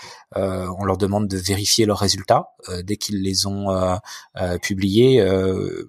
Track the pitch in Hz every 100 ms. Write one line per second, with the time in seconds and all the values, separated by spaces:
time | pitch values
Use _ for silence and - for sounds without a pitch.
0 | - - _ 95 95 95 92 92 98 92
1 | 98 101 104 95 90 98 101 - 107 101
2 | 98 98 - 123 - _ - 90 90 104
3 | - 101 95 92 98 101 101 92 92 90
4 | - - - - 92 87 - 98 98 104
5 | 127 127 95 95 95 95 95 87